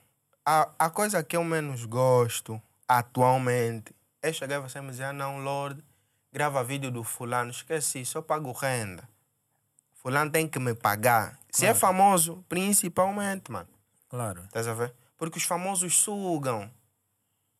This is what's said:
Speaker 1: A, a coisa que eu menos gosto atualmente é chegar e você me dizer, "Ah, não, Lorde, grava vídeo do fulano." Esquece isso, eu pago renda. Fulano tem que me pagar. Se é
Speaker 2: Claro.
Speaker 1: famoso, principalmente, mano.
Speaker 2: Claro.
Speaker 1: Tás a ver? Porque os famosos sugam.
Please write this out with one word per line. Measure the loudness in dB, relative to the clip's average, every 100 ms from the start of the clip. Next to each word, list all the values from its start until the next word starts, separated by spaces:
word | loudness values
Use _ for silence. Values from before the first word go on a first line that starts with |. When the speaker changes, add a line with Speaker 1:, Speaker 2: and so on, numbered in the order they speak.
| _ _ _ _
Speaker 1:
A, | 2 4 2 2
a | 0
coisa | 2 0 0
que | 0 -2
eu |
menos | 0 0 -2 -6
gosto | -4 2 4 6 4 0 -8 -12 -12 _ 2
atualmente | 2 2 2 4 4 2 0 0 -4 -10 -20 _ _
é | -4
chegar | -4 -4 -6
e |
você | -6 -12
me | -12
dizer, | -8
"Ah, | -8
não, | -6 -6 -6
Lorde, | -4 -4 -4 -8 -16 _ _ _ _
grava | -2 0 0
vídeo | -2 -4 -4
do | -6
fulano." | -6 -8 -4 -2 -2
Esquece | -6 -6 -4 -4 -6
isso, | -6 -8
eu |
pago | -4 -4 -4
renda. | -4 -2 -2 -4 -10 -18 _ _ _ _ _ _ _ _
Fulano | _ -2 0 2
tem | 2 0
que | -2
me | -2
pagar. | 0 0 4 6 4 2 -6 -6
Se | 0 4
é |
Speaker 2:
Claro. | 4
Speaker 1:
famoso, | 4 6 6 6 2 -2 -6
principalmente, | -2 2 2 0 0 0 0 -4 -6 -6
mano. | -10 -10 _ _ _ _
Speaker 2:
Claro. | -6 -6 -6 -8
Speaker 1:
Tás | -4 -4
a |
ver? | -2 -6 -8 _ -10
Porque | -8 -4
os |
famosos | -2 -2 -2 -2 0 2
sugam. | 0 -2 -2 -2 0 -4 -6 -16 _ _ _ _ _ _ _ _